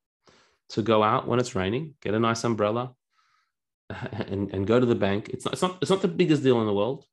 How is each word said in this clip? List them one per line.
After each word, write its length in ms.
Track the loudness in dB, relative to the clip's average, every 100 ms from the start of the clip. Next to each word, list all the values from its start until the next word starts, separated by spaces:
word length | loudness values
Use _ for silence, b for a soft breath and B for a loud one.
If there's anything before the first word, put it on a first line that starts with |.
| _ _ b b b b -10
to 120 | -4
go 200 | 2 4
out 260 | 4 2 0
when 100 | 0
it's 160 | 0
raining, 400 | -2 -2 -2 -6 -10
get 140 | -4
a 40 | 0
nice 240 | 0 0
umbrella, 500 | -2 0 0 -2 -6 -12 _ _ _ _
<laughs> 460 | _ _ _ _ -16
and, 640 | -12 -10 -8 -6 -4 -4
and 120 | -2 2
go 140 | 4
to 60 | 4
the 80 |
bank. 340 | 2 0 -2 -4
It's 160 | -8
not, 80 | -6
it's 100 | -2
not, 160 | -2 -2
it's 80 | 0
not 100 | 0
the 80 | 0
biggest 340 | 0 2 4
deal 180 | 4 4
in 60 | 2
the 60 |
world. 320 | 0 -2 -4 _